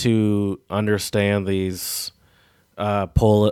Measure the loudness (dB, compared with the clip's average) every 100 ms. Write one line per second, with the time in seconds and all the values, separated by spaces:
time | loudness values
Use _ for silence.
0 | 0 2 2 0 -2 -4 -6 -4 -2 -2
1 | -2 -2 0 0 -2 -2 -4 -6 -8 -10
2 | -10 -16 _ _ _ _ _ -8 -4 -2
3 | -2 2 4 4 4